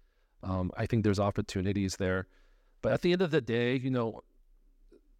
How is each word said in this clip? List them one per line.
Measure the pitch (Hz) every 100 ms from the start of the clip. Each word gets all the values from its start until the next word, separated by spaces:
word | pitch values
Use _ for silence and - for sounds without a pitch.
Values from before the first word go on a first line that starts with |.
| _ _ _ _
Um, | 98 95 90 -
I | 113
think | 120
there's | 104 98
opportunities | 101 - 104 101 92 101 95 -
there. | 95 92 - _ - _ _ _
But | 117
at | 117
the | 180
end | 175
of | 185
the | 151
day, | 113 117 120 131
you | 131
know, | 127 113 107 - _ _ _ _ _ - - _ _